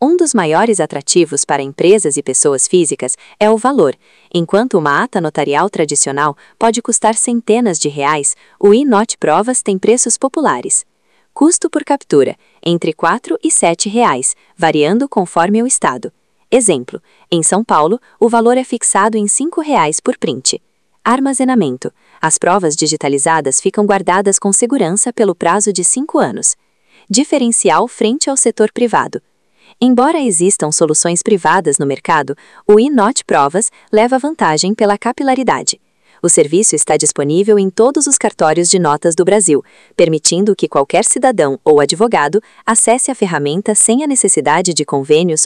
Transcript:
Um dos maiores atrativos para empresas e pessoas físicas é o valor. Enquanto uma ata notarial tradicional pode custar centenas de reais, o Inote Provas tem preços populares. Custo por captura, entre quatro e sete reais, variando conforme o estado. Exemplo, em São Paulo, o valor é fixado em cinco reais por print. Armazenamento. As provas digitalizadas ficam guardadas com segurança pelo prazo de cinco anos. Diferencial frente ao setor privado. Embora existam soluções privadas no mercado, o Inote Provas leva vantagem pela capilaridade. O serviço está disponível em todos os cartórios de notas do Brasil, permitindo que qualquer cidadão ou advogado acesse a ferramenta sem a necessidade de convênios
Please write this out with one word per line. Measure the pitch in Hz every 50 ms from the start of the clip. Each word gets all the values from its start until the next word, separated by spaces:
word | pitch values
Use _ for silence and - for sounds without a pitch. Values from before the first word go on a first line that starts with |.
Um | 247 285 349
dos | 359 349 294
maiores | - 220 175 156 156 170 214 240 214 180
atrativos | 156 - - 143 - - - 175 170 151 143 139 -
para | - 151 139
empresas | 139 139 143 - 156 175 208 214 - 110 202
e | 151
pessoas | - - 131 - - 151 139 127 - -
físicas | - 180 165 139 - - - 127 - - - - - _
é | 208 214
o | 220
valor. | 220 220 254 285 247 165 135 120 - _ _ _ _ _ _
Enquanto | - 175 165 - - 202 240 254 - 180
uma | 151 147 143 156
ata | 208 262 - 208
notarial | 165 156 - - 143 143 143 147 175 208
tradicional | - 185 160 147 147 - - 143 135 143 147 151 143 - - - _
pode | _ 226 233 220 240
custar | - - 226 - - 214 226
centenas | - - - 240 233 - - 214 240 247 208 170 -
de | - 151
reais, | 143 147 139 143 156 151 139 - - - _ _ _ _
o | - 202
Inote | 208 240 294 285 226 196 220 - - -
Provas | - 156 151 175 214 247 254 -
tem | - - 196
preços | 185 - - 226 254 - 240 226
populares. | - - 269 - 330 294 208 139 123 - 202 - - - _ _ _ _ _ _ _ _ _ _
Custo | - 277 320 359 - - 330
por | - 302
captura, | 285 - 285 277 - _ - 143 131 123 - - _ _ _ _ -
entre | 165 170 165 - 170
quatro | 156 - - 165 185 247 - - 330 -
e | - 320
sete | - - - 170 170 - - 208
reais, | 202 233 240 190 143 123 - - - - _ _ _
variando | - - 160 151 151 147 156 196 233 277 277
conforme | - 220 185 170 - 170 165 180 208 220 233
o |
estado. | 262 - - - 156 127 123 - - - _ _ _ _ _ _ _
Exemplo, | - 254 240 - 165 131 123 - - 185 - _ _ _ _ _
em | 175 170
São | 156 - 185 196 233
Paulo, | - 196 160 151 160 214 247 - _ _ _
o | 220 233
valor | 233 233 226 233 247
é | 262
fixado | 262 - - 233 - - - 196 196 226 220 220
em | 208
cinco | 208 - - 262 330 - -
reais | 311 302 277 196 160 151 156 -
por | - - 254
print. | - - 175 131 127 - - - - - _ _ _ _ _ _ _
Armazenamento. | _ 214 240 262 269 269 269 - 262 254 262 233 180 139 123 131 - - - _ _ _ _ _
As | - 160 - -
provas | - 165 180 208 185 156 143
digitalizadas | - 160 151 156 151 - 143 139 139 - 165 160 160 143 135 131 -
ficam | - 190 - - 208
guardadas | 202 202 196 180 185 180 190 202 202 196 -
com | - 202
segurança | 190 - 247 233 285 269 190 160 180 202 - 254
pelo | - - 226 196 170
prazo | - - 170 175 208 214 214
de | 190 190
cinco | 180 - - 254 277 330 - 302
anos. | 208 139 - - 127 - - - _ _ _ _ _ _ _ _ _ _
Diferencial | 202 247 294 - 330 285 247 233 226 - - 190 156 165 208 247
frente | - - 247 214 240 311 - -
ao | 269
setor | 269 - 233 - - 214 214
privado. | - - 240 233 202 151 123 - - - - _ _ _ _ _ _ _ _ _ _ _
Embora | 240 254 254 233 254 294 330 320
existam | 277 233 180 160 175 196 202 - 175 151
soluções | 156 - 170 151 156 - - 175 175 170
privadas | - - 214 185 - 156 160 190 165 151 139 -
no | 151
mercado, | 139 135 - _ - 170 151 143 135 143 - - - - - _
o | - 208 214
Inote | 240 294 302 240 196 214 277 -
Provas | - - 202 156 139 143 - 190 226 - - - _ _
leva | - 214 220 247 262 262
vantagem | 269 294 320 - 214 165 156 156 - 185 214
pela | - 226 202 202
capilaridade. | 208 - 233 254 - 285 269 262 269 262 233 214 131 - - - - _ _ _ _ _ _ _ _
O | - 170
serviço | - - 147 143 156 185 220 - -
está | 147 - - 156
disponível | 151 - 156 - - 143 143 156 175 202 214 214 208
em | 196 190
todos | - - 220 262 277 320 277
os | 285 269
cartórios | - - 208 - - 175 156 156 170 175 170
de | - 185
notas | 170 151 147 143 - 170 160
do | 165 175
Brasil, | 175 196 220 190 170 147 131 - _ _ _ _ _ _
permitindo | - 180 165 160 151 - - 165 175 202 214 196
que | - -
qualquer | 151 - 151 139 - - 170 226
cidadão | - - - - 262 247 190 156 139 139 -
ou | - - 156 147
advogado | 143 143 - 160 214 240 208 165 147 147 160 214 - _ _ - _
acesse | - 226 226 - 233 233 262 - -
a | 262
ferramenta | - 208 185 170 147 143 143 151 185 202 - 214
sem | - - - 226 262
a | 311
necessidade | 294 269 226 - 196 - - 135 143 147 170 185 180
de | 170 - 151
convênios | - - 139 135 143 151 156 180 180 156 156 -